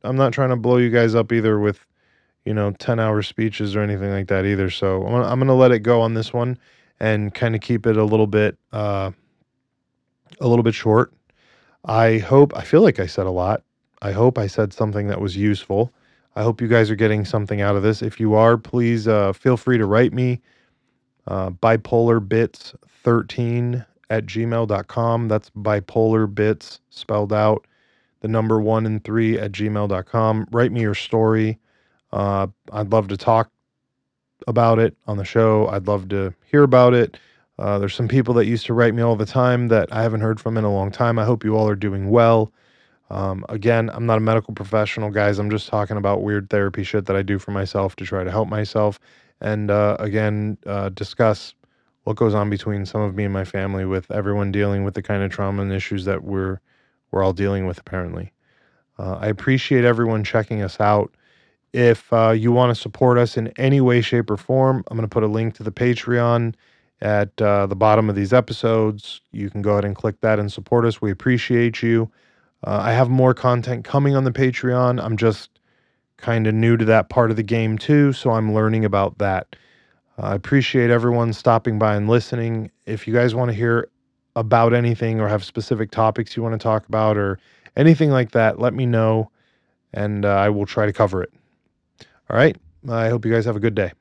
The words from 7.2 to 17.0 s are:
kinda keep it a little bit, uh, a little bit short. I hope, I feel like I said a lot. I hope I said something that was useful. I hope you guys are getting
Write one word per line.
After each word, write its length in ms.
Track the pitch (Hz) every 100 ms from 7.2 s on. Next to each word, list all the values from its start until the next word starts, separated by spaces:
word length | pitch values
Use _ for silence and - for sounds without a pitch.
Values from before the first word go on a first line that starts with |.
| 104
kinda 240 | - 120 113
keep 300 | - 117 117
it 100 | 107
a 80 | 107
little 220 | 110 107
bit, 320 | 104 104 - _
uh, 360 | 110 104 101 95 95 _ _ _ _ _ _ _ _ _ _ _ -
a 80 | 127
little 140 | 120
bit 140 | 113 110
short. 360 | 113 110 127 _ _ _ _ _ _ _ -
I 340 | 110 113 110
hope, 360 | 98 135 143 -
I 60 |
feel 200 | - 156
like 180 | 208 -
I 80 | 90
said 180 | - 92
a 60 |
lot. 320 | 90 90 110 - _ _ _
I 80 | 101
hope 260 | 98 123 123
I 80 | 101
said 260 | - 104
something 360 | - 110 104 101
that 120 | 95
was 160 | 98 92
useful. 560 | 104 104 - 98 123 - _ _ _ -
I 80 |
hope 180 | 110 113
you 60 | 117
guys 240 | 117 110
are 40 |
getting 300 | 107